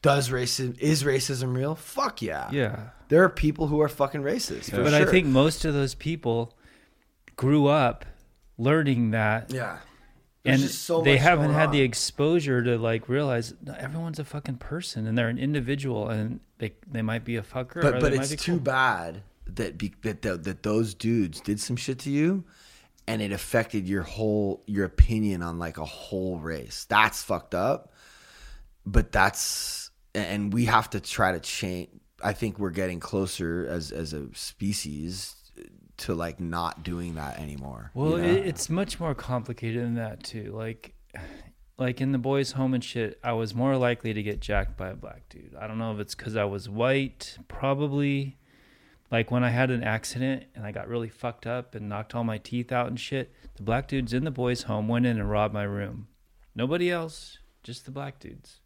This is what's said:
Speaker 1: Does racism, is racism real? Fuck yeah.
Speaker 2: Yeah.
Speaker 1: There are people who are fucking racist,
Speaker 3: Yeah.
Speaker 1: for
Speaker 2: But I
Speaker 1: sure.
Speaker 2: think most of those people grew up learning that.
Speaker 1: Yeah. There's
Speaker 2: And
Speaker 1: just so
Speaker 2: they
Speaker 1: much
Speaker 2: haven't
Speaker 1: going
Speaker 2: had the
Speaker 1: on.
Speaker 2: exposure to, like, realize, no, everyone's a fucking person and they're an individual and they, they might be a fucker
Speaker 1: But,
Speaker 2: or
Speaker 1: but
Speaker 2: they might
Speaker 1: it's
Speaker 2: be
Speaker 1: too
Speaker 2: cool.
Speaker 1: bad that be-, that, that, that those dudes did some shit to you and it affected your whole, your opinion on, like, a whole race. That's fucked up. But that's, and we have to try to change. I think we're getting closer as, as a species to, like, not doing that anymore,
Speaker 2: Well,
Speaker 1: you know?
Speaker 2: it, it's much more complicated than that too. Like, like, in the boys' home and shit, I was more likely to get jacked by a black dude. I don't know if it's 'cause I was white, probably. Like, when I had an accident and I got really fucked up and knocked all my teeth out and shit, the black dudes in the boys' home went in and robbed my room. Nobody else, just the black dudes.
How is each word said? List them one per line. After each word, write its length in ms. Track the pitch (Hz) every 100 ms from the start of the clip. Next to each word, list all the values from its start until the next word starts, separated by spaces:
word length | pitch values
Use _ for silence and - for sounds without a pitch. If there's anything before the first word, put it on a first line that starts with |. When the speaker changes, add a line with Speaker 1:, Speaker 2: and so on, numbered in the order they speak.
Speaker 1:
Does 280 | 151 143 127
racism, 480 | 127 123 - 127 120
is 240 | 147 156
racism 540 | 143 135 127 131 131 127
real? 180 | 135
Fuck 480 | 160 - - 277 -
yeah. 260 | 107 76 65
Speaker 2:
Yeah. 380 | 143 117 - 110 - -
Speaker 1:
There 160 | 156
are 40 | 185
people 380 | - 151 151 156
who 140 | 151
are 80 | 151
fucking 340 | - 139 147
racist, 460 | 139 226 - - -
Speaker 3:
Yeah. 80 | -
Speaker 1:
for 80 |
Speaker 2:
But 100 | -
I 40 | 147
Speaker 1:
sure. 100 | 147
Speaker 2:
think 160 | 185 156
most 380 | 131 147 156
of 100 | 160
those 200 | 143 139
people 640 | - 156 165 123 117 117 _ - - _ _ _ _ -
grew 320 | - 127 147 139
up 380 | 151 127 - - - - _ _ -
learning 520 | 120 156 143 123 117
that. 400 | 110 107 110 110
Speaker 1:
Yeah. 260 | 127 110 87 - - - - _ _
There's 160 | 123 135
Speaker 2:
And 80 | 135
Speaker 1:
just 120 | -
so 180 | - 165
Speaker 2:
they 120 | 160
Speaker 1:
much 80 | 139
Speaker 2:
haven't 240 | 151 170 147
Speaker 1:
going 120 | 147
Speaker 2:
had 140 | 156
the 80 | 147
Speaker 1:
on. 40 | 131
Speaker 2:
exposure 760 | 113 - - 143 175 147 123
to, 160 | 120 117
like, 300 | 113 113 113
realize, 460 | 131 147 120 117 -
no, 120 | -
everyone's 440 | - - 156 165 156
a 40 |
fucking 320 | 143 147 147 123
person 480 | - 156 175 - 110
and 80 | 113
they're 100 | 113
an 100 | 117
individual 680 | 135 147 123 139 139 110 104
and 320 | 107 107 - _ _
they, 160 | 110 - -
they 140 | 120
might 220 | 110 113
be 120 | 120 117
a 60 |
fucker 380 | 101 127 127 -
Speaker 1:
But, 40 | 240 127
Speaker 2:
or 40 |
Speaker 1:
but 100 | 147
Speaker 2:
they 60 | 135
might 40 |
Speaker 1:
it's 80 | 135
Speaker 2:
be 40 | 151
Speaker 1:
too 160 | -
Speaker 2:
cool. 60 | 175
Speaker 1:
bad 640 | 131 131 131 98 85 87 - _ -
that 320 | 87 101 76
be-, 160 | 104 -
that, 200 | 110 101
that, 200 | 107 87
that 180 | 82 98
those 300 | 107 107 110
dudes 460 | 95 110 117 92 76
did 200 | - 104
some 160 | - 123
shit 240 | - 131
to 100 | 143
you 320 | 143 160 196 175 - - - _ _ -
and 160 | 110
it 80 | 104
affected 560 | 98 - 120 110 110 92
your 140 | 98
whole, 600 | 87 - 110 104 101 95 -
your 180 | 101
opinion 580 | 92 - - 110 107 92
on, 160 | 85 85
like, 180 | 85 78
a 60 |
whole 540 | 78 - - 98 92 87
race. 460 | 78 80 57 - -
That's 340 | 104 110 -
fucked 320 | - 90 -
up. 380 | 87 104 151 - _ - - - - - - - _
But 280 | - 98 90
that's, 800 | 104 95 - - - - - - _ _
and 380 | - 90 104 104
we 120 | 110 117
have 240 | 113 110
to 100 | 104
try 320 | - - 95
to 80 | 87
change. 480 | - - 98 90 - - _ _
I 100 | -
think 260 | 104 113 98
we're 120 | 98
getting 280 | 85 92 90
closer 680 | - 101 95 - 85 85 71
as, 220 | 85 73
as 200 | 73 80
a 140 | 76 69
species 1000 | - - - 101 104 76 73 80 95 - - - - - - 50 -
to, 120 | -
like, 240 | 85 85 82
not 420 | 87 85 85 -
doing 320 | 82 87 87 82
that 220 | 71 -
anymore, 520 | 76 71 67 58 55
Speaker 2:
Well, 180 | 123 151
Speaker 1:
you 60 | 170
know? 100 | 175
Speaker 2:
it, 180 | 185 190
it's 220 | - -
much 300 | 165 202 -
more 140 | 170
complicated 680 | 135 - 127 113 120 113 117
than 120 | 120
that 280 | 117 113 110
too. 300 | - 113 104
Like, 400 | 104 110 113 - - _ - 87 - - _ - -
like, 220 | 127 127
in 120 | 135
the 60 | 135
boys' 340 | 123 139 135
home 220 | 131 131
and 100 | 131
shit, 340 | - 120 110 -
I 80 | 123
was 220 | 113 110
more 220 | 117 131 135
likely 360 | 123 120 113
to 100 | 107
get 180 | 104 101
jacked 360 | - 104 98 -
by 140 | 92
a 40 |
black 340 | 92 - - -
dude. 260 | - - 71
I 80 | 107
don't 120 | 110
know 140 | 113
if 60 | 107
it's 140 | 104
'cause 220 | - 120 107
I 80 |
was 240 | 101 98 95
white, 720 | 104 120 139 135 - - - -
probably. 880 | - 135 139 147 143 143 139 139 - _ _ _ _ _ _ _
Like, 200 | 117 110
when 140 | 123
I 60 | 123
had 200 | 117 127
an 120 | 120
accident 640 | 117 110 - 123 131 131 -
and 100 | -
I 80 | 104
got 160 | 104 101
really 200 | 117 113
fucked 360 | - 123 113 113
up 280 | 123 123
and 140 | 110 104
knocked 260 | 104 110
all 100 | 120
my 140 | 117 107
teeth 340 | - 123 120
out 140 | 123 120
and 100 | 120
shit, 340 | - 139 - _ - -
the 60 |
black 240 | 101 120 135
dudes 240 | 135 120
in 100 | 120
the 60 | 156
boys' 320 | 127 123 123
home 240 | - 107 107
went 160 | 120 123
in 120 | 113
and 80 | 101
robbed 220 | 104 107
my 100 | 104
room. 440 | 101 101 101 107 107 _ _ _ _
Nobody 360 | - 123 170 175
else, 480 | 175 160 156 - - - _
just 220 | - 123
the 60 | -
black 280 | 139 139 131
dudes. 400 | - - - -